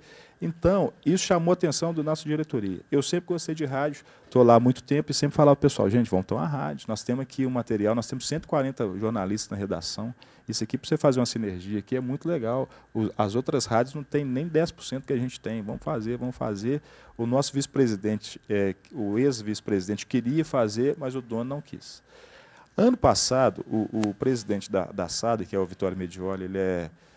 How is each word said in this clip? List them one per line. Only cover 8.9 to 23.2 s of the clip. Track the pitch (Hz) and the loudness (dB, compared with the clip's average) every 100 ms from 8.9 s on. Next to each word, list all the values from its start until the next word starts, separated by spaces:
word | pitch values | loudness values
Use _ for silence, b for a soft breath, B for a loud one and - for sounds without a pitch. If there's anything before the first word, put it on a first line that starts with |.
| 95 | -2
jornalistas | 110 113 95 104 - | -2 -2 -2 -4 -6
na | 101 | -6
redação, | 101 87 - - 113 - B B - | -4 -4 -6 -8 -8 -10 B B -10
isso | 113 | -6
aqui | 110 135 | -6 -6
pra | - | -2
você | 156 | 2
fazer | 151 127 | 2 2
uma | 120 | 0
sinergia | 117 104 92 95 104 | -2 -6 -6 -6 -6
aqui | - 127 | -4 -4
é | |
muito | 127 143 160 | -4 -6 -4
legal, | 165 110 131 127 B B | -4 -2 -4 -6 B B
o, | 113 110 - | -4 -2 0
as | 107 117 | -2 0
outras | - 139 - | -2 -2 0
rádios | 113 127 | 0 0
não | 151 | -4
tem | 135 147 139 | -4 -4 -2
nem | 127 170 | -4 0
dez | 160 165 | 0 0
por | - | -4
cento | - 131 - | -10 -10 -4
que | |
a | 131 | -2
gente | 127 - | -2 -6
tem, | - 113 | -8 -6
vamos | 101 - | -8 -8
fazer, | 151 135 110 120 | -6 -4 -4 -4
vamos | 123 - | -6 -6
fazer." | 120 98 113 147 B B B - | -4 -2 -2 -4 B B B -6
O | 117 | 0
nosso | 131 143 | 2 2
vice-presidente, | 139 - 139 123 101 104 107 - - - | -2 -2 2 2 2 -2 -2 -6 -16 -2
é, | 101 98 - - | 0 0 -2 -10
o | 143 101 107 | -6 -2 2
ex-vice-presidente | 139 117 107 104 - 101 92 104 - | 2 0 -4 -6 0 0 0 -6 -2
queria | 127 117 156 | -2 0 -2
fazer, | 156 135 110 107 139 156 | 0 0 0 2 -2 -2
mas | 131 | -6
o | 131 | -8
dono | 117 113 | -6 -6
não | 123 143 | -4 -8
quis. | - - - - _ B B B B B B - | -10 -16 -16 -20 _ B B B B B B 2
Ano | 233 254 | 4 6
passado, | 131 101 | 4 4